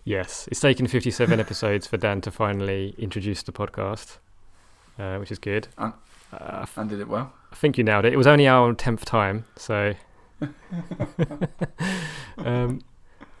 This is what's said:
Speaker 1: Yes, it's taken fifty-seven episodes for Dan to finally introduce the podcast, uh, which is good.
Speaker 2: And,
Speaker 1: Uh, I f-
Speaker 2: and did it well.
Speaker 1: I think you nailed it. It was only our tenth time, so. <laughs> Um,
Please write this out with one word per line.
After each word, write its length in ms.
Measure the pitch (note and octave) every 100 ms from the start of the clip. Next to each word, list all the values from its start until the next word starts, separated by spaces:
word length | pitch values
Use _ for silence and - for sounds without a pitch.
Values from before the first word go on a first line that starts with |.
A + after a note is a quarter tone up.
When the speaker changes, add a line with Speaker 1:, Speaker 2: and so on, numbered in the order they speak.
Speaker 1:
Yes, 420 | - F#2+ F2 - -
it's 100 | -
taken 260 | C#3+ - B2
fifty-seven 540 | B2 A#2+ - A#2+ A2
episodes 460 | G#2+ G2+ G#2+ G2+ -
for 100 | G2+
Dan 240 | A2 G2
to 100 | G2+
finally 640 | - G#2+ G2+ G2 G2 G2 -
introduce 440 | G#2+ G#2+ G2+ F#2+
the 100 | -
podcast, 680 | - G2+ - G2 A2 - - _ - - - _ - _ -
uh, 180 | F#2+ F#2+
which 160 | G2
is 60 | A2+
good. 300 | G#2 G#2 - -
Speaker 2:
And, 160 | A2 - - - -
Speaker 1:
Uh, 60 | -
I 220 | - -
f- 120 | - -
Speaker 2:
and 140 | G#2+
did 100 | G#2
it 80 | G#2
well. 240 | G#2 C3 - -
Speaker 1:
I 40 | -
think 220 | D3 B2
you 60 |
nailed 200 | A2 G#2
it. 80 | A2+
It 60 | C3
was 80 | C3
only 200 | D3 C3+
our 280 | B2+ A#2+
tenth 320 | A2+ B2+ A2+ -
time, 400 | A2+ G2 G#2+ - -
so. 380 | - G#2 G#2 G2+ - - - -
<laughs> 40 | C#3+ - - F3 - - - - D#3 D3 E3 - - - F#3 F#3+ D#3 D3 - -
Um, 460 | C3 B2 B2 C3+ - - - - - -